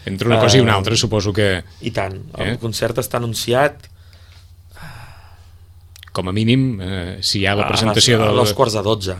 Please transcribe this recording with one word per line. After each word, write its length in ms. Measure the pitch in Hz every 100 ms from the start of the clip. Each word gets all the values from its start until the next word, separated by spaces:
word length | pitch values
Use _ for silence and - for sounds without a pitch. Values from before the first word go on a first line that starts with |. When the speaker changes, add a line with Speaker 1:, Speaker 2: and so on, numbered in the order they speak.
| -
Speaker 1:
entre 200 | 98 107
una 80 | 113
cosa 160 | 104 131
i 40 |
una 80 | 117
Speaker 2:
Eh, 40 | 104
Speaker 1:
altra, 160 | 95 113
suposo 360 | 117 107 101
que 300 | 101 104 90 - -
Speaker 2:
I 80 | 110
tant, 240 | 101 98 95 95 -
el 160 | 85
Speaker 1:
Eh? 40 | 120
Speaker 2:
concert 380 | 117 104 117 117
està 220 | 120 120
anunciat 640 | 117 107 - 123 143 - - - - - - - - - - - - - - - - - - - - - - - -
Speaker 1:
Com 160 | - 92
a 40 |
mínim, 460 | 98 110 131 131 110
eh, 380 | 92 95 87 95
si 180 | 92 104
hi 40 | 95
ha 80 |
la 120 | 101 -
Speaker 2:
a 40 |
Speaker 1:
presentació 460 | - 113 107 110 117
Speaker 2:
les, 60 |
a 40 | 110
Speaker 1:
del 60 | 107
Speaker 2:
dos 120 | 110 101
quarts 180 | 123
de 80 | 107
dotze. 320 | 101 110 95